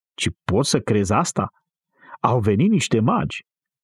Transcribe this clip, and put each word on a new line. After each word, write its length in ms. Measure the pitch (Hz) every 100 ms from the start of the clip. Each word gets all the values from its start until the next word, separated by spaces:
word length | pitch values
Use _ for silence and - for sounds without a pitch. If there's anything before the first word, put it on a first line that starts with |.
| _
ci 160 | - - -
poți 260 | - 95 143
să 100 | 139
crezi 340 | - 107 95
asta? 360 | 110 170 - - - _ _ _ _ - -
Au 200 | - 123
venit 300 | 107 101 190
niște 300 | 202 - 113
magi. 460 | 117 220 - - - _ _ _